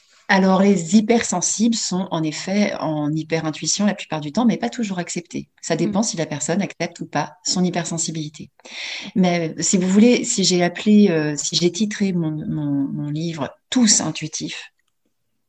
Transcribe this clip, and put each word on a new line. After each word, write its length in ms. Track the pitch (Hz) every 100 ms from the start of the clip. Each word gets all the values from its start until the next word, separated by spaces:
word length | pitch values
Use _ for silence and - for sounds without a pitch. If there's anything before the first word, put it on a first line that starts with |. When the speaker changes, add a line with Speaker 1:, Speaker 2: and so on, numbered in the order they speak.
| _ _ -
Speaker 1:
Alors, 320 | 196 190 190
les 360 | 196 190 165 214
hypersensibles 800 | 214 233 - 180 - - 233 226
sont 320 | - 180 190
en 140 | 170
effet 500 | 156 151 - 202 208 -
en 320 | 156 151 147
hyperintuition 720 | 156 156 165 156 151 160 - 208
la 80 |
plupart 260 | 180 - 156
du 120 | 147
temps, 120 | 175
mais 120 | 240 170
pas 140 | 233
toujours 280 | 240 214 180
acceptés. 500 | 170 175 - 139 139 _
Ça 120 | -
Speaker 2:
Mm. 40 | 165
Speaker 1:
dépend 240 | 175 196
si 140 | 220 165
la 100 | 151
personne 360 | 143 - 175
accepte 360 | 175 - 165 -
ou 80 | 160
pas 280 | 147 156 -
son 180 | - 185
hypersensibilité. 880 | 180 175 165 170 - 160 151 - - _ - - - - -
Mais, 360 | - 180 175 160 160
euh, 60 |
si 140 | 165 190
vous 100 | 185
voulez, 380 | 196 233 240
si 180 | - -
j'ai 220 | 180 180
appelé, 460 | 175 175 214 208 202
euh, 260 | 160 151 147
si 180 | -
j'ai 160 | - 175
titré 420 | 170 214 208 196
mon, 200 | 180 160
mon, 560 | 156 156 156 147 139 139
mon 160 | 151 147
livre 420 | 151 170 160 131 - -
Tous 300 | 254 233 -
intuitifs, 720 | 160 156 156 - 165 - - _ _ _ _ _ _ _